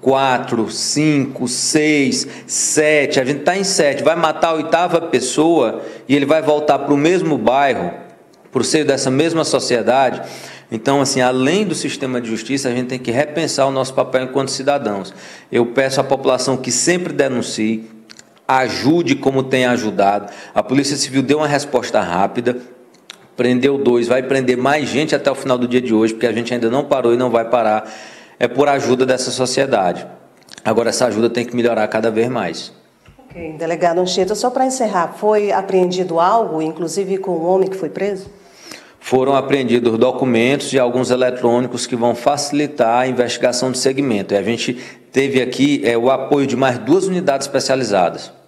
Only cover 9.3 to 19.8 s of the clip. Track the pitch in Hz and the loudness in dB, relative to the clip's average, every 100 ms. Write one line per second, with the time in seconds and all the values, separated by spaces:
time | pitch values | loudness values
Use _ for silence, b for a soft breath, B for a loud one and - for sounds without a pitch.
9.3 | 165 151 135 - 120 107 127 131 - B | 2 0 0 0 0 2 4 2 0 B
10.3 | B B B B 117 113 139 135 135 123 | B B B B -6 0 2 2 2 2
11.3 | 127 131 180 208 156 147 - 131 123 117 | 2 2 0 0 -4 -6 -6 -4 -4 -4
12.3 | 113 - 135 135 123 127 127 123 120 151 | -6 -4 -4 -2 -4 -4 -6 -4 -2 -2
13.3 | 147 156 - 135 135 131 - 127 131 127 | -2 -4 0 0 0 -2 -2 0 0 -2
14.3 | 131 135 - 135 143 113 101 92 B B | -2 -4 -4 -2 0 -2 -6 -8 B B
15.3 | B B 120 120 - 131 135 131 131 131 | B B 0 0 0 0 0 0 0 2
16.3 | 127 - 127 127 117 170 180 180 143 139 | 0 0 -2 -2 -2 0 0 -2 0 0
17.3 | 123 120 - 110 110 - - - - - | 0 -4 -2 -2 -2 -6 -20 -20 -20 -20
18.3 | _ - 131 127 95 110 170 165 135 - | _ 0 0 0 0 2 2 2 0 0
19.3 | 135 131 131 123 123 | 0 0 0 2 0